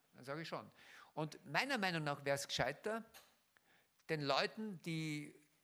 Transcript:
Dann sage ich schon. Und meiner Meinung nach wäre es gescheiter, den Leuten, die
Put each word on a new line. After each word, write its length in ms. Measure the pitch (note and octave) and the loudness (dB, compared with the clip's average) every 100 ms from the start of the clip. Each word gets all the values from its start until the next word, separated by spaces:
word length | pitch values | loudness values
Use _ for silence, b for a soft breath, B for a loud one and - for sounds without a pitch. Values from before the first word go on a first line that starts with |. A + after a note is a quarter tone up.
| _ - | _ -14
Dann 100 | B2+ | -8
sage 160 | D3+ | -6
ich 80 | D#3 | -6
schon. 200 | D3 G#2 B B B B | -8 -10 B B B B
Und 260 | - D#3 - - | -4 -4 -6 0
meiner 320 | E3 C4 B3+ | 2 4 2
Meinung 260 | F#3+ E3 | 2 2
nach 220 | D3 C#3 C#3 | 0 0 2
wäre 100 | C#3 | 2
es 100 | - | 2
gescheiter, 600 | - B2+ D3+ G#3+ A3+ - - - _ _ _ b b b _ - | 2 2 0 -2 -4 -6 -18 -20 _ _ _ b b b _ -2
den 120 | D#3 | 0
Leuten, 600 | C#3 C#3 G3+ A3 A3 E3+ | 4 4 2 0 -6 -6
die 520 | E3+ D#3+ D#3 D3+ D3 - _ _ | -4 -2 -2 -4 -6 -14 _ _